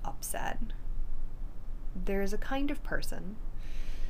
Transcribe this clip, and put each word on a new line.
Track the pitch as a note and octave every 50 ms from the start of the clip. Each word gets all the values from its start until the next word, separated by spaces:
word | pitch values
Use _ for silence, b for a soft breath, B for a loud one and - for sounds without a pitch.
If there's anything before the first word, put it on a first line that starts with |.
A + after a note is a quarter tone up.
| -
upset, | - - - - - - - - - - - A#3 - - - - - - - - - - - - - - - - - - - - - - - - - -
there's | F#3+ F3+ G3 G3 G3 G3+ G3+
a | G#3+ G#3+
kind | - - C4+ C#4 C#4+ D4
of | D4 -
person | - - - - - - - - E3+ F3+ A3 - - - - B B B B B B B B B B